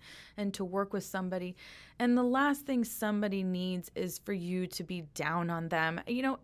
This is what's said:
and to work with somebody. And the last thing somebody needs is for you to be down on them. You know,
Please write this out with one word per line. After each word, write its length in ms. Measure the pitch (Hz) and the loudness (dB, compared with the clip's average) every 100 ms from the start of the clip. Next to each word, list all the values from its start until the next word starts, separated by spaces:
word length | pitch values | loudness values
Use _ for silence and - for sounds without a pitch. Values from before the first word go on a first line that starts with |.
| - - - - | -14 -20 -12 -4
and 160 | 202 | -2
to 100 | 196 | -2
work 300 | 185 196 196 | 0 0 0
with 100 | 196 | -2
somebody. 520 | - 190 185 185 180 - - - - - | -2 -4 -2 -2 -4 -8 -16 -20 -12 0
And 180 | 240 247 | 4 6
the 80 | |
last 420 | 247 262 285 285 277 | 6 4 4 2 0
thing 180 | 254 | 0
somebody 580 | 226 - 214 208 208 196 | 0 0 0 2 2 2
needs 480 | 185 180 185 180 - - | 0 0 0 -2 -4 -4
is 240 | 180 - | -4 -4
for 140 | - | -4
you 340 | 190 175 185 180 | -4 -2 -2 -2
to 160 | - | -4
be 180 | 170 180 151 - | -6 -6 -6 -4
down 340 | 151 170 170 | 0 0 0
on 200 | 170 165 | 0 0
them. 300 | 165 160 170 - | 2 2 0 -2
You 160 | 240 | 0
know, 180 | 269 - | 0 -2